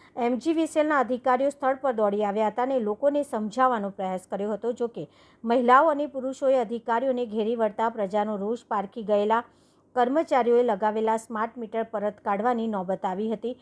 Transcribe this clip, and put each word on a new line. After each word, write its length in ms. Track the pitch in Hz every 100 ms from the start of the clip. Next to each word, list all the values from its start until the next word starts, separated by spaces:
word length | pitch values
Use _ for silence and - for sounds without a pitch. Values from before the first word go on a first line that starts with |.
| - -
એમ 220 | 240 247
જી 140 | 320
વી 140 | 320 320
સી 140 | 311
એલ 80 | 302
ના 100 | 294
અધિકારીઓ 520 | 233 247 269 254 277
સ્થળ 240 | 285 262
પર 180 | 269 277
દોડી 320 | 226 208 202
આવ્યા 220 | 208 202 214
હતા 160 | 208
અને 180 | 254 269
લોકોને 420 | 208 208 285 294
સમજાવવાનો 680 | 277 220 214 247 262 233 202
પ્રયાસ 360 | 196 190 185 -
કર્યો 200 | 196 208
હતો. 200 | 214 233
જો 140 | 233 233
કે, 200 | 190 147 _ - _
મહિલાઓ 420 | 226 254 247 254 320
અને 200 | 285 294
પુરુષોએ 520 | 269 254 262 269 262
અધિકારીઓને 680 | 214 233 233 233 269 247 240
ઘેરી 300 | 220 214 233
વળતા 320 | 220 214 226
પ્રજાનો 480 | 226 196 208 214 208
રોષ 300 | 202 233 -
પારખી 340 | 214 196 240
ગયેલા 400 | 202 208 208 226 - _ _ _ _ 247
કર્મચારીઓએ 680 | 247 294 - 269 233 240
લગાવેલા 540 | 247 196 214 214 220 220
સ્માર્ટ 420 | - 220 220 240
મીટર 260 | 220 226
પરત 360 | 226 208 190 185
કાઢવાની 420 | 220 202 240 233 226
નોબત 380 | 202 185 190
આવી 280 | 196 185 220
હતી. 240 | 220 233 254